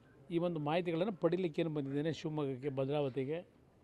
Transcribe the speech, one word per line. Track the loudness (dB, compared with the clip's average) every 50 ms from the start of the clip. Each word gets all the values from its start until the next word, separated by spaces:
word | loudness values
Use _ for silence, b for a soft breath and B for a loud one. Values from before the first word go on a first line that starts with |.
| -20 -20 -20 -20 -8 -2 0
ಈ | 0 0 0
ಒಂದು | 0 -2 0 0
ಮಾಹಿತಿಗಳನ್ನು | 2 2 2 0 0 0 0 0 0 2 2
ಪಡೀಲಿಕ್ಕೇನು | 2 4 2 0 0 0 0 0 0 0 -2
ಬಂದಿದ್ದೇನೆ | -2 -2 0 0 0 0 -2 -2
ಶಿವಮೊಗ್ಗಕ್ಕೆ, | -4 -4 -2 -2 -2 -2 -2 -4 -4 -2 -2 0
ಭದ್ರಾವತಿಗೆ. | 0 0 2 0 0 0 0 -2 -2 -2 -2 -6 -8 -10 -18 -20 -20 -20 -20 -20